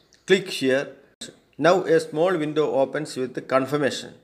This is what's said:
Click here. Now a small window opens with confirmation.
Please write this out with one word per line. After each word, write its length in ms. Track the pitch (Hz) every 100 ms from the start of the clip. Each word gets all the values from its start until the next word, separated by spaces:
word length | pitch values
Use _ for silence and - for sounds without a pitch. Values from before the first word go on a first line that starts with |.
| _ _ -
Click 220 | 190 190
here. 460 | - 135 131 143 - _ - - - _ -
Now 260 | 156 185
a 160 | - 160
small 380 | 160 156 180 175
window 340 | 151 151 147
opens 440 | 127 135 139 151 127
with 320 | 127 156 -
confirmation. 680 | 131 127 147 131 - - -